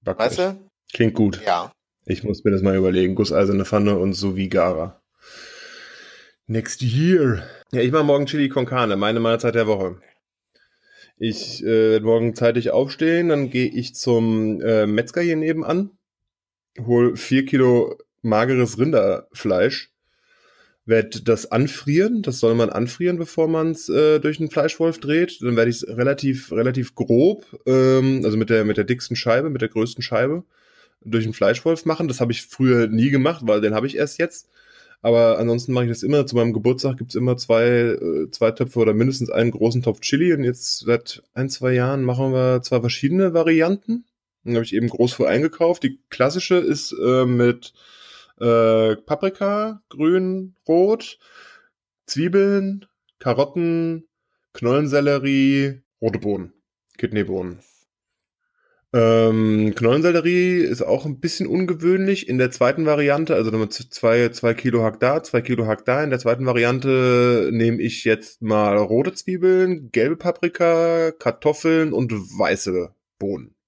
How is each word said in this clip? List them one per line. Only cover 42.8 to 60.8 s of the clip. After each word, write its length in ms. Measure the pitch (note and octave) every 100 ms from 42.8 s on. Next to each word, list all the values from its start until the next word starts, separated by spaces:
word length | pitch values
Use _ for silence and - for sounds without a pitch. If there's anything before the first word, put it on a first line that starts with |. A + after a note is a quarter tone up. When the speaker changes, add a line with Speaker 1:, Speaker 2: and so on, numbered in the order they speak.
Speaker 1:
verschiedene 540 | A#2+ - C#3 F3+ F#3+
Varianten. 680 | E3 E3 E3 D#3+ G3 - A#3 - _ _ _
Den 120 | - A#2
hab 60 |
ich 100 | A#2
eben 140 | G#2 A#2
groß 240 | A#2 B2
für 160 | - A#2+
eingekauft. 540 | G#2+ D#3 - E3 F3
Die 180 | C#3 C3+ _
klassische 480 | - C3 E3+ - F3+
ist, 360 | - D3 -
äh, 320 | - G#2+ B2+ B2+
mit, 460 | A#2+ A#2+ A#2+ - _ - - - - - _
äh, 560 | A#2+ A#2 A2+ A2+ A2 G#2+
Paprika, 840 | - D3+ F#3+ F#3+ G3+ G3+ A3 G#3+ _
grün, 680 | C3+ D#3 F#3 F#3 F#3+ F#3+ _ -
rot, 520 | E3 F#3+ A3+ - - _ - - - _ _ _ _ -
Zwiebeln, 800 | C3 E3+ F#3+ G3 G3+ G3 G3 - _ _ _
Karotten, 920 | - A#2 C#3 F3+ E3+ E3 E3 E3 D#3+ _ _ _ _
Knollensellerie, 1300 | - A#2+ C3+ D3+ C#3+ C#3+ C#3+ C3+ C#3 C3+ C3+ C#3 C3+ _ _
rote 180 | A2+ G#2
Bohnen, 340 | G#2 G2 F2+ _ _ _ _ _
Kidneybohnen. 640 | - G#2+ F#2+ F#2 F#2 F2 _ _ _ _ _ _ _ _ _ _ _ _ _
Ähm, 800 | B2 A2+ A2+ A2+ A2 A2 G#2+ G#2+
Knollensellerie 840 | G2 A#2 C#3 E3 E3+ E3 F3+ F3+ F3+
ist 220 | E3 B2